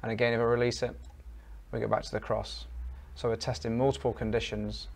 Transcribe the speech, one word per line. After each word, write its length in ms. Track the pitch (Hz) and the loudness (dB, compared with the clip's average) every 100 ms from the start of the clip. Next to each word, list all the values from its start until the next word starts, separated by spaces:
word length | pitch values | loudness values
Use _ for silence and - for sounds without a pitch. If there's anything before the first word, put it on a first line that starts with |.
And 80 | 117 | -2
again, 200 | 113 120 | 2 4
if 60 | 117 | 6
I 40 | |
release 400 | 117 120 120 117 | 6 6 4 2
it, 120 | 120 - - - - - - - - | -2 -4 -14 -16 -16 -16 -16 -18 -8
we 80 | 117 | -4
go 80 | 110 | 2
back 160 | 107 | 2
to 80 | - | 2
the 80 | 104 | -6
cross. 480 | - 110 - - - - - - - - | 0 -2 -2 -8 -10 -8 -8 -10 -14 -4
So 140 | 120 | -2
we're 60 | 113 | 0
testing 420 | - 123 117 113 | -2 -2 0 4
multiple 360 | 135 135 127 | 4 4 0
conditions 760 | 110 110 110 107 107 104 107 - | 0 0 0 0 -2 -4 -4 -8